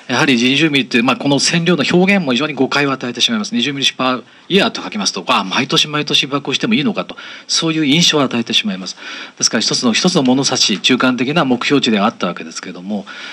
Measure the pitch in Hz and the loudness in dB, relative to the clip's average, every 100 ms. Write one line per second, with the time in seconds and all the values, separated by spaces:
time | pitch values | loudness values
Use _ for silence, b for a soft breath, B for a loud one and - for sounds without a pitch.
0 | B 123 151 123 123 139 160 143 117 123 | B 0 2 4 2 2 2 2 0 2
1 | 123 120 143 139 - 170 170 165 127 175 | 2 2 2 2 2 2 2 2 4 4
2 | 185 202 147 120 156 131 127 143 143 135 | 4 2 2 0 0 0 0 2 0 0
3 | 127 120 113 113 104 120 131 139 131 - | -4 -2 0 0 -2 -2 -2 -2 -2 0
4 | 127 127 - b b 185 131 - - 107 | -2 -2 -6 b b 0 2 -2 -8 -4
5 | 95 101 87 208 95 107 139 160 156 147 | -4 -4 0 0 0 -2 0 0 0 -2
6 | 143 147 143 139 139 127 143 113 151 190 | -2 -2 -2 -4 -4 -4 0 0 0 -2
7 | - - B B B - 165 156 151 151 | -6 -10 B B B -2 0 0 2 2
8 | 175 151 127 120 113 110 107 95 90 - | 2 2 0 -2 -2 -2 -2 -6 -10 -14
9 | B B B B - 117 - 147 127 107 | B B B B -2 0 0 0 0 2
10 | 185 175 127 131 135 127 - 190 - 123 | 2 2 4 4 2 0 0 0 2 2
11 | 127 123 127 160 143 123 - 143 117 107 | 2 2 0 0 2 0 2 2 2 2
12 | 98 - 92 85 80 80 - 87 92 104 | 0 -2 -4 -6 -10 -12 -12 -10 -8 -8
13 | - B B | -8 B B